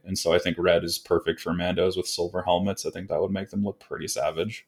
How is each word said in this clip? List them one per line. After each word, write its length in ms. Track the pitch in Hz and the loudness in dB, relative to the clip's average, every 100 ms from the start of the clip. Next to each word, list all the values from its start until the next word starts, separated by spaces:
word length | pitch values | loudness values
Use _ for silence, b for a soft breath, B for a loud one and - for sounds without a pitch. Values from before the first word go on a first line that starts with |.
| 90 | -6
And 120 | 95 | -2
so 160 | 85 | 2
I 60 | 87 | 4
think 180 | 90 82 | 2 2
red 280 | 87 85 85 | 4 4 2
is 120 | - | -4
perfect 440 | - 85 - 82 | 2 2 2 -2
for 100 | 85 | -2
Mandos 460 | 87 90 92 92 90 | 0 0 2 2 0
with 100 | - | -2
silver 360 | - 90 90 | -2 -4 -2
helmets. 420 | 90 90 98 95 80 | 2 2 2 -2 -6
I 60 | |
think 180 | 85 98 | -8 -4
that 100 | 78 | -2
would 120 | 95 | 0
make 180 | 98 98 | -2 -4
them 160 | 101 101 | -2 -2
look 160 | - | -4
pretty 260 | - - - | -10 -8 -6
savage. 580 | - 76 80 104 113 | -4 -2 -2 -4 -6